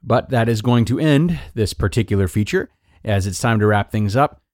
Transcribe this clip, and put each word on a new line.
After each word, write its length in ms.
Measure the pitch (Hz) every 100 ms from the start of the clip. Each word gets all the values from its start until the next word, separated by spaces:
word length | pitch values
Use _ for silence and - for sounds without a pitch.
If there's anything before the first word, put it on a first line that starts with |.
But 260 | - 117 -
that 180 | 123 113
is 120 | 110
going 220 | 120 120 110
to 140 | 123
end 400 | 156 143 170 160 -
this 200 | - 101
particular 540 | - 101 - 107 101 95
feature, 420 | - 104 185 - _ _ _ 110
as 200 | 101 95
it's 140 | 92
time 200 | 120 113
to 60 | 107
wrap 220 | 104 101
things 280 | 110 104 113
up. 240 | 143 - _